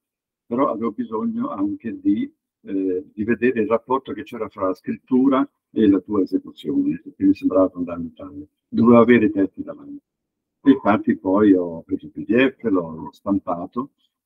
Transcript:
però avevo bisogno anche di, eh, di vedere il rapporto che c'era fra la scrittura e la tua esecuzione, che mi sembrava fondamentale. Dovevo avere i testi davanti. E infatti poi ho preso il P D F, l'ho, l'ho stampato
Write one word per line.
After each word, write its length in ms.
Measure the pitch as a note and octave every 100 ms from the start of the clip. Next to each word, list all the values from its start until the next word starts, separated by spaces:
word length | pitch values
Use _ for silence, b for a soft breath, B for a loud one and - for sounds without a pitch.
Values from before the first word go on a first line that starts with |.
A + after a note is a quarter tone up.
| _ _ _ _
però 260 | - A#2+ C#3+
avevo 220 | G#2+ A#2
bisogno 580 | G#2+ A#2+ A2 A#2 A2+ B2+
anche 480 | - D4+ D4 A#3 D4
di, 320 | D4 A3+ - _ _ _
eh, 420 | A2+ G2 F#2+ F2+ -
di 120 | -
vedere 360 | G#2+ A2 A#2+ A#2+
il 80 | G#2
rapporto 440 | A2+ - C3+ -
che 120 | C#3+
c'era 240 | C#3+ A#2 G#2
fra 200 | G#2 F#2+
la 60 |
scrittura 760 | F#2 - A2+ - B2+ C3+ C3+ C#3 _ _
e 180 | - G#2+
la 120 | F#2+
tua 220 | - G#2
esecuzione, 800 | F#2 F#2+ - - D#2 C#2+ C#2+ -
che 220 | - -
mi 100 | G2
sembrava 340 | F#2+ F#2 F#2 F#2
fondamentale. 800 | F2+ F2 E2+ E2+ - - - - _ -
Dovevo 300 | A3 A2+ A#2+
avere 280 | A#2 A#2+ G#2
i 40 |
testi 320 | G2+ F#2+ -
davanti. 400 | - - F#2+ - _ _ _ _ _ _
E 80 | C#4
infatti 460 | - G#2 G#2 - G#2
poi 360 | F#2+ F#2+ G#2+
ho 300 | F#2 F2 E2
preso 240 | - F#2+ -
il 60 |
P 120 | -
D 320 | D2+ A2+ C3 -
F, 60 |
l'ho, 260 | A#2 F#2+ E2
l'ho 220 | D#2+ D#2+
stampato 800 | - G2+ G2 - F2 F2+ A#2+ C#3+ _ _ _